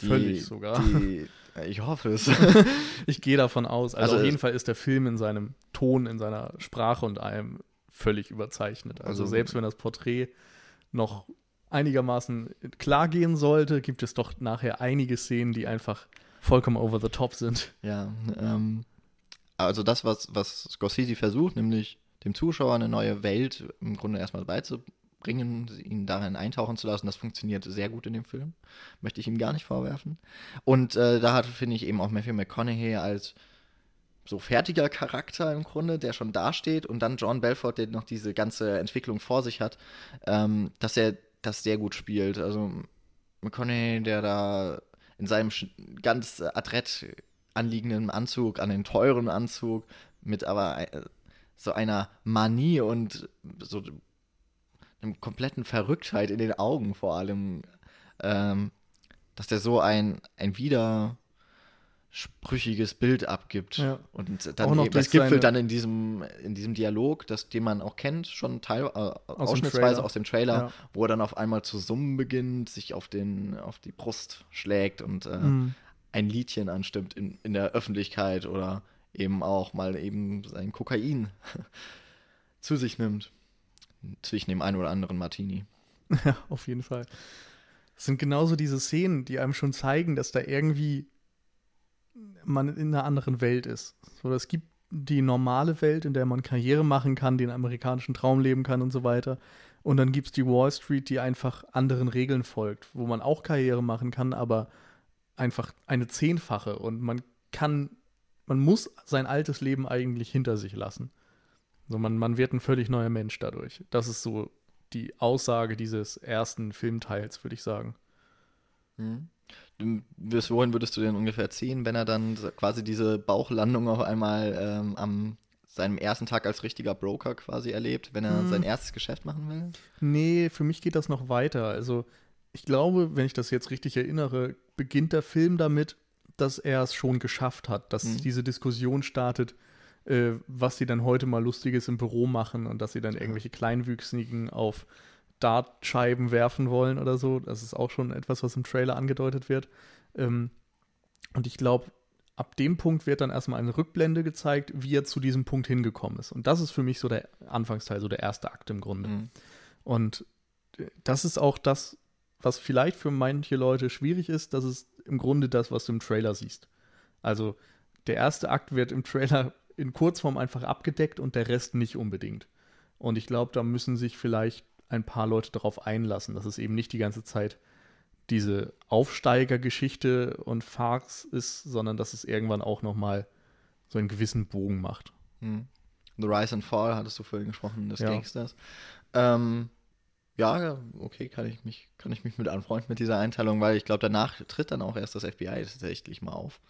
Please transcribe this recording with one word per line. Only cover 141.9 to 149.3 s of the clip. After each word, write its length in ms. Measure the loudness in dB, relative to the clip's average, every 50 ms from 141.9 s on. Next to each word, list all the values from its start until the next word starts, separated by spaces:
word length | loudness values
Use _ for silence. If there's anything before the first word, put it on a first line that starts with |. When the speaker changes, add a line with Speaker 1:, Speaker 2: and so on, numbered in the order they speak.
| -2 -2
Speaker 2:
Büro 300 | -2 -2 0 2 2 2
machen 400 | 2 0 -2 -2 -4 -6 -6 -6
und 140 | -4 -4
dass 100 | -6 -6 -4
sie 80 | -4
dann 120 | -4 -4 -4
Speaker 1:
Ja. 80 | -4
Speaker 2:
irgendwelche 280 | -4 -4 -4 -6 -8 -10
Kleinwüchsigen 1000 | -6 -2 -2 0 0 0 0 -2 -4 -6 -6 -6 -6 -6 -4 -4 -4 -6 -6 -4
auf 360 | -2 -2 0 0 -2 -4 -10 -18 -20 -20 -20 -20 -20 _ _ _ _ 0
Dartscheiben 920 | 2 4 4 2 2 -2 -6 _ -6 -2 0 2 4 4 4 2 2 4
werfen 380 | 4 6 4 4 4 2 0 2
wollen 300 | 4 4 4 4 2 0
oder 180 | 0 0 0 2
so. 220 | 2 2 0 0
Das 240 | -2 -4 -8 -8 -8
ist 100 | -8 -4
auch 160 | -2 -2 -2
schon 200 | -2 -2 -2 -2
etwas, 320 | -4 -4 -4 -4 -2 -2 -2
was 120 | -2 -2
im 80 | -4 -4
Trailer 320 | -2 0 0 2 2 0
angedeutet 540 | 0 0 0 0 0 0 0